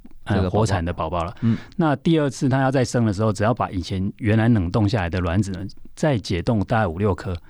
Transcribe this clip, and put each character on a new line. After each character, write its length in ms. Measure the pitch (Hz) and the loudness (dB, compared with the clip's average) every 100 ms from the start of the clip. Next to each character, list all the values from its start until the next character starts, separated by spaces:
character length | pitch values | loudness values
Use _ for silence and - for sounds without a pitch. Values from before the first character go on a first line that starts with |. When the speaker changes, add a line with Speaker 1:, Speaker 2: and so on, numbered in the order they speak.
| - - | -14 -16
Speaker 1:
呃， 120 | - 101 | -2 0
Speaker 2:
这 0 | |
个 60 | |
宝 80 | 92 | 2
宝。 80 | 104 | 2
Speaker 1:
活 60 | 110 | 2
产 180 | 95 | 0
的 80 | 85 | -2
宝 160 | 85 82 | -4 -4
宝 160 | 87 | -2
了。 100 | 82 - | -4 -2
Speaker 2:
嗯。 140 | 113 110 - - | 0 0 -4 -2
Speaker 1:
那 180 | 160 135 | 0 2
第 220 | 180 160 | 2 2
二 100 | 147 | 2
次 200 | - 139 | 0 0
他 120 | 131 | 2
要 100 | 131 | 2
再 140 | 131 | 2
生 220 | 120 127 113 | 2 2 0
的 60 | |
时 100 | 98 | 2
候， 100 | 110 | 0
只 120 | 101 | 2
要 100 | 104 | 0
把 160 | 123 95 | 0 -2
以 100 | 95 | -4
前 320 | 85 95 95 - | -4 -2 -4 -2
原 180 | 113 110 | 0 4
来 120 | 113 | 4
冷 220 | 113 85 | 4 2
冻 180 | 117 101 | 2 2
下 120 | 107 | 2
来 80 | 87 | 0
的 120 | 92 | -2
卵 200 | 87 90 | 0 0
子 80 | 98 | 0
呢， 80 | 90 98 - - | -4 -10 -12 -16
再 220 | - 165 127 | -2 0 0
解 240 | - 87 | -2 -2
冻 200 | 82 113 | 0 0
大 200 | 90 113 | 0 0
概 60 | 101 | 0
五 120 | 80 | 0
六 160 | 104 | 0
颗。 220 | 87 - 87 - | 0 -4 -8 -10